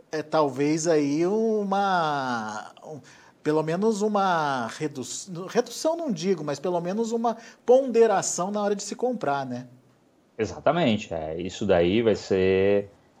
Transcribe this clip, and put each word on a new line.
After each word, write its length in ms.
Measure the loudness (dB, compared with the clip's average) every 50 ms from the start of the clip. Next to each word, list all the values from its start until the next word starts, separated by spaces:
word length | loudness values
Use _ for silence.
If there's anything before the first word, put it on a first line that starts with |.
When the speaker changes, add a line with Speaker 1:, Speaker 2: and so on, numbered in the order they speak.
| -16 -10
Speaker 1:
é, 100 | -8 -8 -6
talvez 640 | -2 0 2 2 2 0 0 0 0 0 0 2
aí 380 | 2 2 2 2 2 0 0 0
uma, 1500 | 0 0 0 0 0 0 0 0 0 0 0 2 2 2 2 2 0 0 -2 -2 -2 -4 -4 -4 -6 -8 -10 -12 -14 -18 -20 -18
um, 140 | -16 -16 -16 -18 -20 -20 -20 -20 -20 _ _ -2
pelo 200 | 0 0 0 0
menos 380 | 0 -2 0 0 0 0 2
uma 640 | 0 0 2 2 2 2 2 2 0 0 -2 -2 -4 -6 -6
redu-, 260 | -6 -6 -6 -6 -8 -10 -10 -10 -12 -12 -12 -10 -10 -8
redução 480 | -4 -2 -2 -2 -2 -6 -4 -2 -2 -2
não 160 | -2 -2 -4
digo, 320 | -4 -2 0 -2 -2 -2 -2
mas 160 | -6 -6 -4
pelo 200 | -4 -2 -2 -2
menos 300 | -2 -2 -4 -4 -4 -2
uma 260 | -2 -2 -2 -2 -2 -4 -10 -20 -20 _ 2
ponderação 880 | 4 4 4 4 4 4 6 6 6 6 2 0 -2 -4 -4 -4 -2
na 100 | -2 -2
hora 140 | -2 -2 -2
de 80 | -4 -6
se 120 | -10 -6
comprar, 500 | -4 -4 -4 -2 -2 -2 -2 -2 -2 -4
né? 220 | -6 -8 -10 -10 -14 -20 -20 _ _ _ _ _ _ _ _ _ _ _
Speaker 2:
Exatamente, 760 | -4 -4 -4 -4 -2 0 0 2 2 2 2 2 0 -2 -6 -8
é, 260 | -6 -6 -6 -6 -6
isso 240 | -6 -8 -6 -4 2
daí 360 | 4 4 6 6 4 4 4
vai 140 | 4 4 2
ser 760 | 2 0 0 2 2 4 4 4 4 4 4 4 2 0 -4 -14 _ _ _ _ _